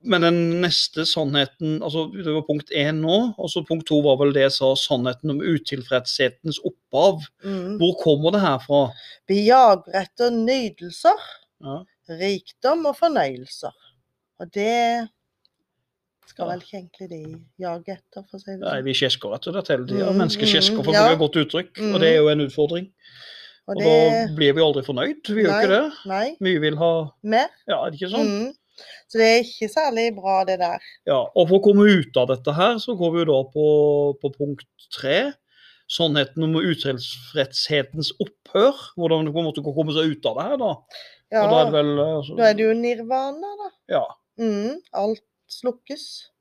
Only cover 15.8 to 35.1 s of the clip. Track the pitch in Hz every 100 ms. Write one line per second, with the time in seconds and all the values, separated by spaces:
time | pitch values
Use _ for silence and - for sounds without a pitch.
15.8 | _ _ _ _ _ - 170 180 - 202
16.8 | 180 _ 185 165 156 160 165 _ 180 170
17.8 | 170 190 _ - 196 196 196 196 - 135
18.8 | 131 131 135 - 104 110 - 185 - 139
19.8 | 127 202 - 190 185 - 143 180 - 220
20.8 | 139 156 151 160 151 165 147 160 180 -
21.8 | 214 190 160 160 151 151 143 - 151 170
22.8 | 190 _ _ - - - - _ - 196
23.8 | 160 156 160 226 226 151 147 143 160 143
24.8 | 131 131 151 302 - 208 196 202 208 202
25.8 | 302 277 196 190 233 330 190 175 151 151
26.8 | 170 165 156 _ 214 220 302 _ - -
27.8 | - 147 185 220 220 202 240 294 _ _
28.8 | - - _ 226 226 233 240 - 214 311
29.8 | 302 226 233 202 190 190 190 185 175 175
30.8 | - - - 139 117 - 165 196 202 202
31.8 | 208 190 147 - 123 127 135 147 196 233
32.8 | 226 208 170 170 160 135 135 151 151 151
33.8 | 147 147 143 139 143 - 143 139 - _
34.8 | _ - 135